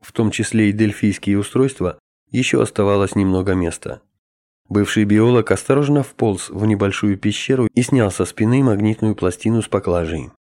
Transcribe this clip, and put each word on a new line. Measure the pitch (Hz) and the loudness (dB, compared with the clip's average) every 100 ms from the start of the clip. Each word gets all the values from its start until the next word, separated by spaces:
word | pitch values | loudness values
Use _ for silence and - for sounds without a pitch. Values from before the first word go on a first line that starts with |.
в | - | -12
том | - 110 | -2 -2
числе | - 110 113 107 | -2 -2 2 2
и | |
дельфийские | 104 110 101 104 98 - 101 | 2 0 0 -2 -2 -2 -2
устройства, | 104 123 131 - 90 - _ _ _ | -2 0 -2 0 -6 -6 _ _ _
ещё | 120 127 131 | -4 0 0
оставалось | 110 - 101 101 98 - | 0 0 2 2 0 0
немного | 95 92 92 | 0 0 0
места. | 92 87 - - - _ _ _ _ _ _ _ | 0 -2 -6 -12 -14 _ _ _ _ _ _ _
Бывший | 101 98 - | -2 0 0
биолог | 104 104 113 123 104 | 2 4 4 2 2
осторожно | 95 - 139 143 147 | -2 2 0 2 0
вполз | 131 - 117 98 - | 0 -2 -2 -2 -8
в | 80 107 | -2 0
небольшую | 104 101 - 107 98 | 2 0 0 -2 -2
пещеру | 104 104 - 135 110 | -2 -4 -2 0 0
и | - | 0
снял | 123 135 107 | 0 2 2
со | - | 0
спины | 90 - 110 127 | -6 0 0 2
магнитную | 131 101 107 107 107 | 2 2 0 0 -2
пластину | 101 92 - 110 113 | 0 -2 -2 0 0
с | 104 | 0
поклажей. | 101 95 87 82 80 62 _ | -2 0 -2 -2 -6 -10 _